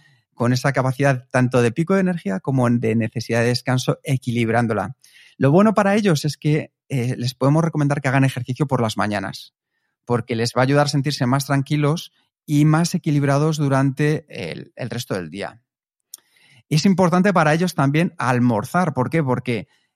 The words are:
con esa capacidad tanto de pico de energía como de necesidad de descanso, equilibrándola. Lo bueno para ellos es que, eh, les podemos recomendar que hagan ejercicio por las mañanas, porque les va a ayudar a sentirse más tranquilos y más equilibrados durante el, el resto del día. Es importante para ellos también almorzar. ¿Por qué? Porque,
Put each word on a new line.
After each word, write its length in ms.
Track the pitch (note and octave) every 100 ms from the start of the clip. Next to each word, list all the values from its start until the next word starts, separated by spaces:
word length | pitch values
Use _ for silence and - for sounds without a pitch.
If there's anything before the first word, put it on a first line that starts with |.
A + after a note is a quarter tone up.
| _ _ _
con 180 | - A#2+
esa 220 | B2 C#3+
capacidad 520 | C3 C3 B2+ C#3 B2+ -
tanto 320 | C3 B2 B2+
de 100 | A#2+
pico 220 | C#3 E3
de 60 | G3
energía 400 | F#3 F3 G3 F#3+
como 280 | - C3+ A#2+
de 260 | A#2+ A#2
necesidad 460 | A2 A2 A#2 - A2+
de 60 | A#2+
descanso, 540 | B2 - B2+ - -
equilibrándola. 880 | - C3 - A#2 A2+ A2+ A#2 G#2 G2 - _ - - -
Lo 120 | C3+
bueno 220 | E3+ A3
para 220 | G#3 G3
ellos 320 | G#3 G3+ D3+ D3+
es 100 | -
que, 380 | D3+ D#3 - _ -
eh, 240 | C3+ A#2+ -
les 160 | A#2+
podemos 320 | - C3+ D#3
recomendar 380 | E3 D3+ C#3+ D3
que 60 | C#3
hagan 160 | C3+
ejercicio 420 | C3 B2 B2 B2 C#3
por 160 | B2
las 160 | A2+ -
mañanas, 560 | G#2 G2+ F#2+ - - _ _ _ _ _
porque 320 | - A#2+ - A2+
les 160 | A#2+
va 60 | -
a 40 |
ayudar 200 | B2+ C#3+
a 60 | C#3+
sentirse 340 | D3 C#3+ D3
más 220 | B2+ C#3 C#3
tranquilos 640 | C#3 C3 D3+ D3 F3 - _ _ _
y 220 | - D3 D3+
más 280 | D#3 E3+
equilibrados 640 | F3+ D#3+ D3 C#3 C#3 D#3 D#3
durante 720 | C#3 C3+ C#3 C3 D3 D#3 -
el, 460 | G#2+ E2+ - - -
el 140 | B2
resto 240 | B2+ -
del 160 | G2+ D#2+
día. 320 | F#2+ F2 A2+ _ _ _ _ _ - _ _ _ _ -
Es 160 | D3+
importante 480 | G3+ F3+ F3+ F3+ G3
para 220 | F3+ D3+
ellos 200 | D#3+ F3+
también 400 | - C#3 D3+ F#3 -
almorzar. 720 | B2 B2 B2 G#2+ C3 F3+ F3
¿Por 160 | C3 A#2
qué? 140 | E3
Porque, 460 | C3+ B2 - A2 - _ _